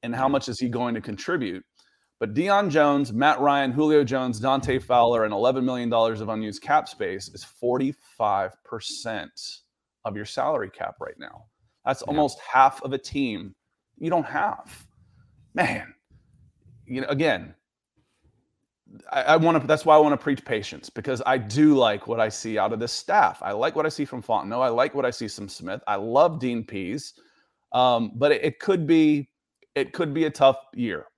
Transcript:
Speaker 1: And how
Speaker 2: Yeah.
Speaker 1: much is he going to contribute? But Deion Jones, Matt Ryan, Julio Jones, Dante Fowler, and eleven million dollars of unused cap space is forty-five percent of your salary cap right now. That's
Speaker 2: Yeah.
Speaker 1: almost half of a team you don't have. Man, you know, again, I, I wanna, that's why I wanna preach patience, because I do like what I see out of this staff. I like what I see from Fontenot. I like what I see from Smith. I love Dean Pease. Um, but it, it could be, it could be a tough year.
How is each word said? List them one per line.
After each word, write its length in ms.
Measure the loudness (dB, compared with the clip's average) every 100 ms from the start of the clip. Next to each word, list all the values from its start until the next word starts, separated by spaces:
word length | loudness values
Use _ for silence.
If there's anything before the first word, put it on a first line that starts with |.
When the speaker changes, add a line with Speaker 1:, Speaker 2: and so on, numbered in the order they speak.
Speaker 1:
And 100 | -8
how 120 | -2 0
Speaker 2:
Yeah. 60 |
Speaker 1:
much 160 | 0 -2
is 100 | -4
he 80 | -4
going 260 | -2 -2 -4
to 60 |
contribute? 600 | -6 -10 -4 -2 -2 -6 -12 _ _ _ _ _
But 140 | -6
Deion 360 | -2 2 2 2
Jones, 440 | 4 4 4 0
Matt 260 | 2 2 4
Ryan, 320 | 2 2 0
Julio 320 | 2 4 4
Jones, 360 | 4 -2 -4 -2
Dante 400 | 0 0 0 -4
Fowler, 440 | 2 4 6 4
and 100 | 0
eleven 300 | 2 2 2
million 260 | 0 -2 0
dollars 300 | 2 2 0
of 80 | -6
unused 340 | -6 -6 -10
cap 280 | 0 0 0
space 400 | -8 -6 -6 -10
is 140 | -18
forty-five 1080 | -20 _ -2 0 -2 -4 _ _ 0 0 -2 -8 _
percent 680 | -12 -12 -12 -10 -10 -10 -14 -18 -18 _ _ _ _
of 140 | -10 -10
your 80 | -10
salary 440 | -4 -2 -2 -4
cap 260 | -8 -12 -10
right 180 | -14 -14
now. 280 | -18 -20 -20 _ _ _ -6
That's 160 | -6
Speaker 2:
Yeah. 80 | -4
Speaker 1:
almost 280 | 0 0 -2
half 420 | -2 4 4 4
of 80 | -6
a 60 | -6
team 580 | -6 -4 -4 -4 -10 -18 _ _ _ _
you 140 | -4
don't 140 | -2 -2
have. 600 | -4 -4 -6 -14 -20 -20 _ _ _ _ _ _ -2
Man, 380 | -2 -2 -10 -20 _ _ _ _ _ _ _ -20 -10
you 160 | -8
know, 60 | -4
again, 480 | 0 0 0 -4 -20 _ _ _ _ _ _ _ _ _ _ _ _ _ -20 -8
I, 120 | -4
I 120 | 2 4
wanna, 220 | 4 2 2
that's 200 | 0 6
why 100 | 6
I 40 |
wanna 180 | 6 2
preach 280 | -2 -4 -4
patience, 440 | -6 -6 -14 -14
because 320 | -12 -6 -4 0
I 120 | 0
do 360 | 0 4 6 6
like 320 | 4 2 -4
what 120 | -2
I 100 | -2
see 300 | -2 -6 -2
out 140 | -2
of 60 | -2
this 120 | -6
staff. 480 | -8 0 4 4 2
I 100 | -8
like 220 | -2 -2 -2
what 100 | -4
I 40 |
see 160 | -4 -8
from 160 | -8
Fontenot. 400 | -4 -4 -2 -2
I 60 | 0
like 240 | 2 0
what 120 | 0 -4
I 40 |
see 180 | -4 -10
from 220 | -10 -14
Smith. 320 | -12 -10 -10 -4
I 80 | -4
love 440 | 0 4 4 2
Dean 240 | -4 -6
Pease. 520 | -8 -10 -6 -8 -10 _ _ _ _ _ _
Um, 380 | 2 4 2 -2 0
but 160 | 2
it, 120 | 2
it 160 | 0 -4
could 260 | -2 -2 4
be, 420 | 4 4 2 -2 _ _ _ _
it 200 | -6 -6
could 200 | -4 -4
be 120 | -2 -2
a 40 |
tough 280 | 4 4 4 -6
year. 340 | -8 -6 -6 -10